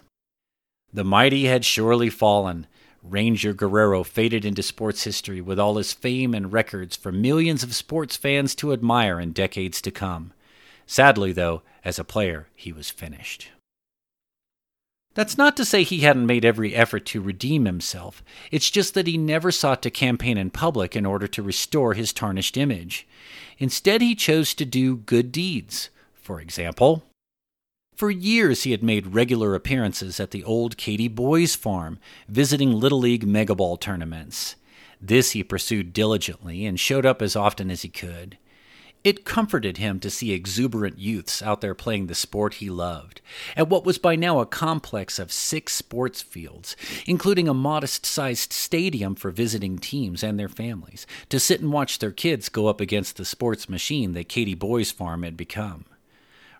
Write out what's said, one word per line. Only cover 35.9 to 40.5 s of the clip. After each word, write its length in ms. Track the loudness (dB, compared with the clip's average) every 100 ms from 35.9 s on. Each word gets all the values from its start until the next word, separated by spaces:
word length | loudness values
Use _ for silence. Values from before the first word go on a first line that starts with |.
diligently 720 | 0 2 2 -2 -10 -10 -6 -4
and 140 | -2
showed 260 | 0 4 4
up 160 | 4
as 140 | 0 2
often 340 | 2 2 -6
as 120 | -6
he 60 | -8
could. 480 | -12 -12 -12 -16 -18 _ _ _ -20 -20 _
It 200 | 0 0
comforted 520 | -2 -2 0 0 -2 -4
him 240 | -4 -4
to 100 | -6
see 220 | -6 -2
exuberant 680 | -2 -4